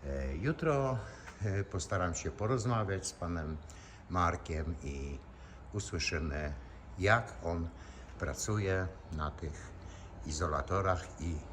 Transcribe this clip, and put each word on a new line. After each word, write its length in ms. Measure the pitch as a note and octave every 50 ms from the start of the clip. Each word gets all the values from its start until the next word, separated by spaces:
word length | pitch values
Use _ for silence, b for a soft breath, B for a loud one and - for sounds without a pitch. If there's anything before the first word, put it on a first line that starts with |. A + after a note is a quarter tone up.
| D2
E, 300 | C#2+ C#2 C#2 C2+ C2+ C#2
jutro, 600 | D#2 F#2+ C3+ D#3+ - - D#3+ D3 C#3 C#3 C3+ C3 A#2 G2+ B B B B B B B
e, 220 | G2 G#2+ F#2+ G2+ G2
postaram 520 | - - F#2 - - G#2 F#2+ F2+ F2 E2
się 160 | - - -
porozmawiać 760 | - - G#2+ A2 C3 B2 G#2+ B2 B2 A2+ G#2+ F#2+ G2 F#2+ F#2 -
z 60 | -
panem 440 | - F2 E2+ F2 E2+ E2 D#2+ D#2 D2+ - B B B B B B B B B
Markiem 640 | F2 F2+ F2 E2+ E2 D#2 - - E2 D#2 D#2 D#2 D#2+ D2+ -
i 360 | D2 C#2+ C#2 C2+ C#2 C#2+ C#2 - B B B B B B B B B -
usłyszymy, 800 | G2+ - - - F2 - - - D#2 D2 D#2 C#2+ D2+ D2+ D2 D2 - B B B B B B - -
jak 340 | F#2+ G2+ A2 A#2 A#2 - - - -
on 260 | F2 E2+ E2+ E2 E2+ B B B B B B B B B -
pracuje 680 | - - - - - - G#2+ G#2 G2+ F#2+ F#2+ F#2+ F#2 F2 - - - -
na 200 | E2 D#2 D#2 D2+
tych 400 | - - - D2+ D2+ - - - - B B B B B B B B - -
izolatorach 840 | D#2+ D#2 D2+ F2 D#2+ D2+ D2 C#2+ - F2+ G2 F#2+ F#2+ F#2 F2 E2 - - -
i 160 | D2+ E2 E2 D2 D2 -